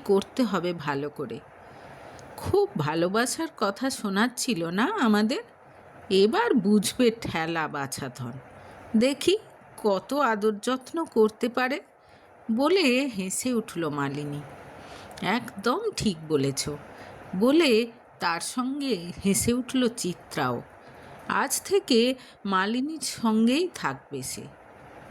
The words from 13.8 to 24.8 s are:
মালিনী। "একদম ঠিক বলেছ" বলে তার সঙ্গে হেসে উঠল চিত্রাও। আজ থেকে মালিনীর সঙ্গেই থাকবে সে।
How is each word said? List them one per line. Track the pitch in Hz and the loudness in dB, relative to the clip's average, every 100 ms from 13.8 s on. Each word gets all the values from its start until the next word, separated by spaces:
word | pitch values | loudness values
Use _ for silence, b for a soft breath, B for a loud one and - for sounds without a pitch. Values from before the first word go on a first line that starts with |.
| 160 | -4
মালিনী। | 147 139 139 147 143 143 - - B B B B B | -2 -4 -4 -6 -8 -10 -16 -20 B B B B B
"একদম | 180 233 240 - 233 320 453 - | -2 -2 -4 -4 -2 0 -2 -2
ঠিক | 214 160 156 | -2 -2 -2
বলেছ" | 151 139 135 - 147 - B B B - 185 | 0 0 -2 -6 -8 -12 B B B -8 0
বলে | 240 311 311 220 240 - - - | 4 6 6 4 2 -6 -20 -6
তার | 180 170 | -2 -2
সঙ্গে | - 247 254 285 269 196 175 - | -4 -4 -4 -4 -2 -4 -6 -4
হেসে | 196 196 - | 0 2 2
উঠল | 240 247 262 240 | 0 0 0 0
চিত্রাও। | 226 180 165 - - 131 120 - - B B B B - | 0 -4 -6 -8 -2 -2 -2 -8 -20 B B B B -4
আজ | 196 262 - | -2 0 -4
থেকে | - 381 - 233 247 262 B B | 0 0 4 4 4 0 B B
মালিনীর | 202 190 202 240 285 320 - - | -2 0 0 -2 -4 -6 -8 -2
সঙ্গেই | 226 220 226 277 359 | 2 4 4 4 0
থাকবে | - 156 135 - 139 | -2 -6 -6 -10 -10
সে। | 131 - - - - - | -10 -10 -14 -18 -20 -20